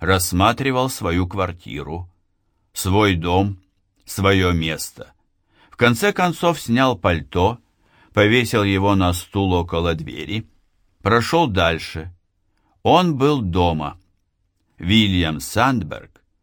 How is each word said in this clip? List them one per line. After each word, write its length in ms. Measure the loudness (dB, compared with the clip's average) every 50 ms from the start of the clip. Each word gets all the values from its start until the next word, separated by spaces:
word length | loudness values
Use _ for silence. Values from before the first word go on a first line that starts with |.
Рассматривал 920 | -2 0 0 0 0 0 0 2 2 2 2 0 -2 -2 0 0 -2 -2
свою 380 | -4 -6 -4 -2 -2 -2 -2 -2
квартиру, 800 | -2 -4 -4 -4 -6 -10 -14 -14 -12 -12 -10 -10 -10 -12 -12 -14 _ _ _ _ _ _ _ _ _ _ _ _
свой 420 | -10 -6 -2 0 2 4 4 4 2
дом, 460 | 0 0 0 2 2 0 0 -4 -8 _ _ _ _ _ _ _ _ _
свое 480 | -12 -6 -2 0 2 2 4 2 2
место. 600 | 2 0 -2 -2 -4 -6 -8 -12 -14 -16 -20 -20 _ _ _ _ _ _ _ _ _ _ _ _
В 60 | -4
конце 360 | 0 0 0 2 2 0 -2
концов 480 | 0 0 0 -2 -2 0 0 0 0 0
снял 380 | -2 -2 0 2 2 0 0 0
пальто, 600 | 0 0 0 -2 -4 -4 -2 0 0 0 0 -4 _ _ _ _ _ _ _ _ _ _
повесил 520 | 0 2 4 4 4 2 2 2 0 0 2
его 320 | 2 2 2 2 2 2
на 160 | 2 2 2
стул 400 | 0 -2 -6 -6 -4 -2 0 0
около 420 | 0 0 -2 -2 -2 -2 -2 -2 -2
двери, 500 | -4 -6 -10 -12 -12 -10 -8 -8 -8 -8 _ _ _ _ _ _ _ _ _ _ _
прошел 440 | -2 0 2 2 2 2 2 2 2
дальше. 680 | 2 2 2 2 2 0 -2 -6 -10 -12 -12 -12 -14 -16 _ _ _ _ _ _ _ _ _ _ _ _ _
Он 340 | 2 4 4 4 4 2 0
был 260 | 0 2 2 2 0
дома. 540 | -2 -2 0 2 2 2 0 -2 -6 -8 -12 -14 _ _ _ _ _ _ _ _ _ _ _ _ _ _ _ -8
Вильям 600 | -2 2 4 4 4 4 2 0 0 -2 -4 -6
Сандберг 840 | -8 -6 -2 0 0 0 0 -2 -4 -8 -10 -14 -16 -20 _ _ _ _ _ _